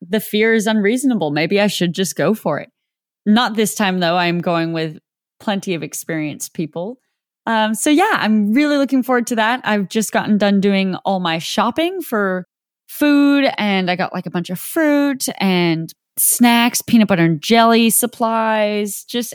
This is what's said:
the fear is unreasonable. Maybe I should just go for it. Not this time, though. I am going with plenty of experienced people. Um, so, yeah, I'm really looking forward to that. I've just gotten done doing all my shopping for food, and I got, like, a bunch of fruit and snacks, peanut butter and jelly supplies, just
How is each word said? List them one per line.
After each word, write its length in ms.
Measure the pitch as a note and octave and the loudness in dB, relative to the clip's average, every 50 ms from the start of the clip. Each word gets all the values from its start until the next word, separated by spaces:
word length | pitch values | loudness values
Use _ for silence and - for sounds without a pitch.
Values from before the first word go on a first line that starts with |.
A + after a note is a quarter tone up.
the 180 | F3 E3+ G#3 G#3+ | -8 -4 -4 -4
fear 340 | - - - G#3+ A3 A3+ A3+ | -4 -2 0 0 2 2 2
is 100 | A3+ F#3+ | 2 2
unreasonable. 600 | A3+ A3 A3 G3 G3+ A#3+ B3+ C#4+ C4 A#3+ G3 E3 D3 | 0 0 2 2 2 0 0 0 0 0 0 -2 -2
Maybe 300 | D3 D3+ E3 E3+ G3 G3 | -2 -2 0 0 0 2
I 60 | G#3 | 0
should 260 | G3+ - - F3+ F3 D#3+ | 0 0 -2 -2 -2 -2
just 220 | F#3 F#3+ - - | -2 -4 -4 -4
go 180 | - C#3+ F3+ A3 | -2 0 0 0
for 260 | - - E3 D3 - | -2 -2 -4 -4 -6
it. 100 | - - _ _ _ _ _ _ _ _ _ _ - | -8 -12 _ _ _ _ _ _ _ _ _ _ 0
Not 280 | G#3 G#3+ A#3 B3 G#3 A3+ | 2 2 2 2 0 0
this 200 | A3+ G#3+ G3+ - | -2 -2 -2 -2
time, 240 | - G#3 F#3 F#3 F#3 | -2 -2 -2 0 0
though. 160 | F3 E3 F3 | 0 0 0
I 100 | F3+ F3 | 0 0
am 140 | F3 E3+ F3 | 0 -2 -2
going 320 | E3 F#3 E3+ E3 E3 E3 E3 | -2 -2 -2 -2 -2 -4 -4
with 240 | D#3+ D#3+ D#3 D#3 - _ _ _ _ _ _ _ _ | -4 -6 -6 -8 -12 _ _ _ _ _ _ _ _
plenty 360 | - A3+ G3 F#3+ - G3 E3+ | -6 -6 -4 -4 -4 -6 -6
of 80 | D3+ D#3 | -6 -8
experienced 720 | D3 - - - - E3 D#3 D3+ D3 - - - - - | -10 -12 -12 -10 -8 -6 -6 -6 -6 -8 -10 -14 -12 -8
people. 440 | - D#3+ D3 - E3 F3+ A3 - - _ _ _ _ _ _ _ _ - | -8 -8 -8 -8 -10 -10 -10 -12 -16 _ _ _ _ _ _ _ _ -6
Um, 260 | A3+ A3+ A3 G#3+ G#3+ A3 | -2 0 0 0 0 -2
so, 160 | - - D4+ | 0 2 2
yeah, 280 | D4+ D#4+ G4 A4 D4+ - | 4 4 4 2 0 0
I'm 340 | - G#3+ G#3+ G#3+ G3+ G#3 A3 | 0 2 2 2 2 2 2
really 240 | C#4+ D4+ D4 D4 | 2 2 2 2
looking 240 | C#4 C#4 - C4+ C4 | 0 0 0 0 0
forward 240 | A#3 C4 B3+ B3 A#3 | 0 0 0 0 0
to 80 | - B3 | -2 -2
that. 240 | A3 G#3+ A3+ B3+ B3+ - | 0 0 0 -2 -2 -2
I've 260 | - G#3+ G3+ F#3+ - | -2 -2 -2 -2 -2
just 220 | - A3 G#3 - | -2 -4 -2 -2
gotten 260 | - G#3 - - G#3+ | -2 -2 0 0 2
done 240 | F#3+ G#3 G3+ G3+ G3 | 2 2 2 2 2
doing 320 | F#3 G3+ G3 F#3+ F#3+ F#3+ F3 - - | 2 2 2 2 0 -2 -4 -4 -4
all 140 | G3 G3 F#3 | -2 -2 -2
my 200 | F3+ E3 D#3+ E3+ | -2 -2 -4 -4
shopping 600 | - - - A3 G3 A#3+ A#3+ D#4 E4 F4+ G4 F#4 | -4 -4 -2 0 0 0 0 0 -2 -2 -2 -6
for 440 | D4 - B3 G#3 G3+ F#3+ F#3 F#3 F3+ _ _ _ _ _ _ _ _ | -6 -4 -2 -2 -2 -2 -2 -4 -6 _ _ _ _ _ _ _ _
food, 580 | - - - D4 D4 C#4+ C#4+ C#4+ C#4+ C#4+ C#4 C#4 - - | -12 -4 0 2 2 4 4 4 4 4 4 2 0 0
and 320 | - G#3 G#3 G3 F#3+ F#3 F3+ | 0 0 0 0 0 0 0
I 60 | F3+ | -2
got, 180 | F3 F3 - - | -2 -2 -4 -6
like, 140 | F3+ - | -8 -8
a 20 | E3+ | -6
bunch 220 | F3+ F3 F3 - | -4 -6 -4 -6
of 80 | F#3 - | -8 -10
fruit 640 | - - - E4 D#4 D4 C#4+ C#4+ C#4+ C#4+ C4+ C4+ - B3+ - - | -10 -6 -2 0 2 2 2 2 2 0 -2 -4 -6 -6 -4 -2
and 520 | - F#3+ F#3 F3 F3 E3+ D#3+ D#3+ E3 - - _ _ _ _ | 0 0 2 2 2 2 0 -2 -4 -8 -12 _ _ _ _
snacks, 640 | - - - - - A#3+ A#3+ A#3 A#3 A#3 B3 - - - | -2 -2 0 2 4 4 4 6 4 2 2 0 -4 -2
peanut 240 | - A#3+ A3+ G#3 | 2 4 4 4
butter 160 | F#3 G3+ E3+ E3 | 4 4 4 2
and 160 | E3 E3 D3 | 2 2 0
jelly 480 | - - A3+ A#3 A3+ A#3 A#3 A#3 A#3 A3+ | 0 2 4 4 6 6 4 4 4 2
supplies, 1120 | - - - A#3+ - - A#3 A3+ A3+ A3+ A3 A3 A3 G#3+ G#3 G#3 G#3 G#3 G#3+ G3+ - - - | 2 0 -2 -2 -4 -4 -4 -2 -2 0 0 0 0 0 0 0 -2 -2 -4 -6 -8 -12 -12
just 280 | - - A#3+ A#3 - | -8 -8 -6 -6 -6